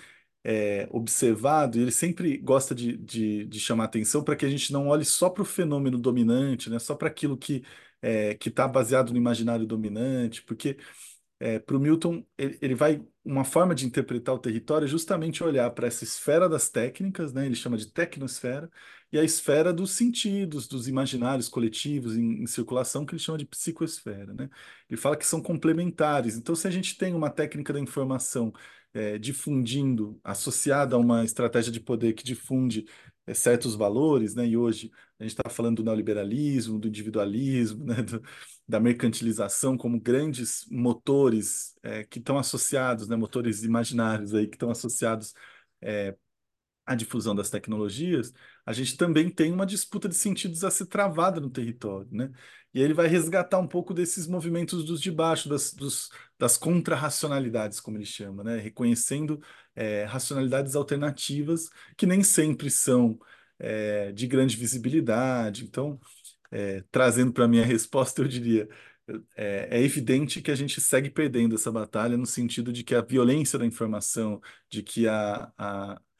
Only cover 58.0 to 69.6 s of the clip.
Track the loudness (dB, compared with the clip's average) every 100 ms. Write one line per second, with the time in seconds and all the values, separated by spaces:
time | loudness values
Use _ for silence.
58 | -10 -12 -12 -8 -4 -4 -6 0 2 2
59 | 0 -2 -2 -4 -8 -20 _ -6 -4 -2
60 | -4 -6 -4 -2 0 0 0 -2 -2 -2
61 | -2 -4 -4 -4 0 -2 -4 -14 -20 0
62 | 4 6 6 6 4 2 0 0 4 6
63 | 6 2 -8 -20 _ -12 -6 -4 -2 -2
64 | -4 -4 0 4 4 2 -2 -2 0 2
65 | 2 2 2 0 -2 -4 -8 -4 -4 -6
66 | -14 -20 -20 -20 _ -6 -4 -6 -2 6
67 | 6 6 4 6 6 8 6 2 2 0
68 | 0 0 -2 0 2 2 2 -8 -20 _
69 | -14 -12 -12 -8 -4 -4